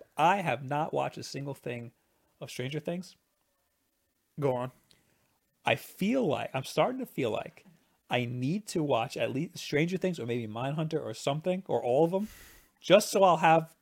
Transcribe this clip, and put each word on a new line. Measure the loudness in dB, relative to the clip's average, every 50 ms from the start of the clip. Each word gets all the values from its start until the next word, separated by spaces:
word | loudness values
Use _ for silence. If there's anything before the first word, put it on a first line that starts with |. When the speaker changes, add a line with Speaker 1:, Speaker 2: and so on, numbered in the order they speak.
| -14 _ _ 2
Speaker 1:
I | 2 4 2 2
have | 0 -2 -4 -4 -4
not | -4 -4 -4 -4 -2 -2
watched | -4 -4 -4 -6 -10
a | -12
single | -12 -12 -10 -10 -10 -12
thing | -10 -10 -10 -10 -10 -10 -14 -18 _ _ _ _ _ _ _ _ -18
of | -16 -12
Stranger | -8 -8 -8 -6 -6 -6
Things. | -6 -6 -6 -8 -8 -12 -18 _ _ _ _ _ _ _ _ _ _ _ _ _ _ _ _ _ _ _ _ _ _ _ _ -4
Speaker 2:
Go | -2 -2 0
on. | -2 -4 -8 -10 _ _ _ _ _ _ _ _ _ _ _ _ _ _ _ _ _ -2
Speaker 1:
I | 0 0
feel | 0 -2 -8 -8 -4 -2 0 0 0 0
like, | 0 0 -2 -2 -4 -6
I'm | -6 -6
starting | -2 0 2 2 2 0 -4
to | -8
feel | -8 -4 -2 -2 -2
like | -2 -4 -6 -8 -14 -20 -20 -20 -20 _ _ _ _ _ _ -4
I | -2 -2 -2
need | -2 -4 -2 -2 -2 -2 -2 -4 -4
to | -4 -2
watch | 0 2 2 2 0 -2 -4
at | -2 -2 -2
least | 0 -2 -4 -6 -8 -12
Stranger | -6 -2 0 2 2 2 0 -2
Things | -2 -2 -2 -4
or | -4
maybe | -4 -2 -2 -4 -4
Mindhunter | -6 -6 -4 -4 -2 -2 -2 -2 -2 -4 -4
or | -6 -8
something, | -4 -2 -2 -2 0 0 -2 -2 -2 -2 -2
or | -2 0 2
all | 2 4 4 4
of | 4
them, | 2 0 -4 -4 -8 -14 -20 -20 -20 -20 _ _ _ _
just | 2 6 6 6 6 4
so | 4 6 6
I'll | 6 6 6
have | 6 6 6 6 4 0 -6 _